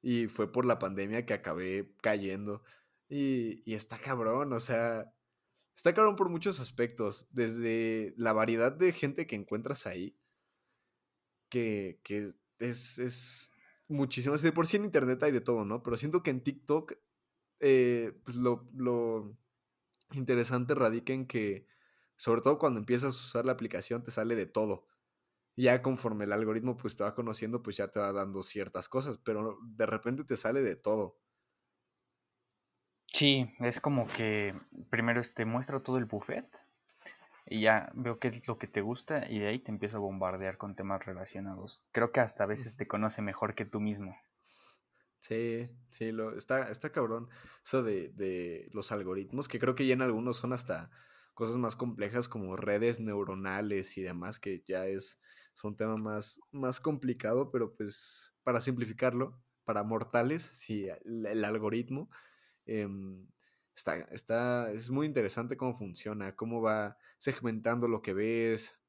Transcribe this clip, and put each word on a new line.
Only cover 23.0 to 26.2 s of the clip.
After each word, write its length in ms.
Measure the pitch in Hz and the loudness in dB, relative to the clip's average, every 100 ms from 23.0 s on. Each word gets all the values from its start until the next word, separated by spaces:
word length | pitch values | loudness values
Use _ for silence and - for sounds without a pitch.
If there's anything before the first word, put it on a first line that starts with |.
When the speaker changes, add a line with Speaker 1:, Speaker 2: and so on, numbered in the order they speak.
| 139 127 | 2 -2
Speaker 1:
a 40 | |
usar 260 | - 117 123 | -4 0 0
la 80 | |
aplicación, 500 | 123 113 92 - 120 | 0 -2 -4 -4 -4
te 80 | 123 | -4
sale 240 | 113 110 117 | -4 0 0
de 100 | 90 | 0
todo. 400 | - 107 95 _ _ _ _ _ _ _ - | 0 2 0 _ _ _ _ _ _ _ 4
Y 80 | 123 | 6
ya 160 | 123 | 6
conforme 440 | 131 127 120 107 | 4 0 -2 0